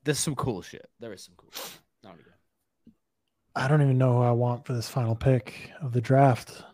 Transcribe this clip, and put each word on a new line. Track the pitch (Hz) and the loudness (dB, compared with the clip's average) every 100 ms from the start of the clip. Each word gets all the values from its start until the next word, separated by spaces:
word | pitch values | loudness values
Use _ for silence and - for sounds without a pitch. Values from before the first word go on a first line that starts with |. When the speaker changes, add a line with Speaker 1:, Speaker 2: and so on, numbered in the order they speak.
Speaker 1:
there's | - 139 | -2 -2
some | - 131 | -2 -2
cool | 139 95 | -4 -4
shit. | - - - _ | -10 -18 -20 _
There | 117 | -16
is | 95 | -16
some | - _ | -20 _
cool | _ | _
shit. | - - - _ _ | -16 -16 -18 _ _
Now | 101 85 | -20 -20
we | 65 | _
go. | _ _ _ _ _ - _ _ _ _ _ _ - | _ _ _ _ _ -20 _ _ _ _ _ _ -4
Speaker 2:
I | 131 | 2
don't | 151 | 4
even | 143 127 | 4 4
know | 127 123 | 4 4
who | |
I | 120 | 2
want | 117 120 120 - | 2 0 -2 -6
for | |
this | 123 - | -6 -4
final | - 113 113 | -4 -2 0
pick | 135 127 - - - - | 2 2 0 -16 -18 -10
of | 139 | -4
the | 120 | -4
draft. | 113 131 139 117 - - - | 2 6 6 4 -4 -20 -20